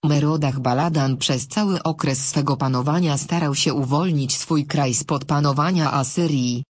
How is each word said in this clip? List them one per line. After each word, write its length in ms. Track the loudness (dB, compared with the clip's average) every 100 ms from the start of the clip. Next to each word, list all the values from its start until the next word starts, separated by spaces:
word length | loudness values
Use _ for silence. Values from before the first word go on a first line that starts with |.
Merodach 560 | 2 2 2 2 0 0
Baladan 560 | 0 0 0 0 0 0
przez 300 | 0 -2 -2
cały 360 | -2 0 0
okres 460 | -2 -2 -2 2 2
swego 280 | 2 0 0
panowania 640 | 0 0 0 0 2 0
starał 360 | 0 -2 0
się 200 | 0 0
uwolnić 640 | 0 0 0 0 0 0 -2
swój 300 | 0 0 0
kraj 280 | 0 0
spod 300 | 0 -2 -4
panowania 680 | 0 0 2 2 0 2 2
Asyrii. 720 | 0 0 0 0 0 0 -4 -8